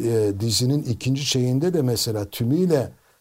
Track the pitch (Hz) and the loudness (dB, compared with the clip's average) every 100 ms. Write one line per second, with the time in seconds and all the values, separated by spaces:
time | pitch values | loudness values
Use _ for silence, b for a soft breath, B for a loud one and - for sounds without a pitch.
0 | 117 113 104 98 113 101 127 147 135 107 | -2 0 0 0 -2 0 0 0 -2 -4
1 | 127 135 139 131 127 131 175 175 127 113 | -2 -2 0 0 2 2 2 2 0 0
2 | 117 107 104 - 120 160 185 147 101 b | -2 -4 -6 -4 0 2 2 2 0 b
3 | b b | b b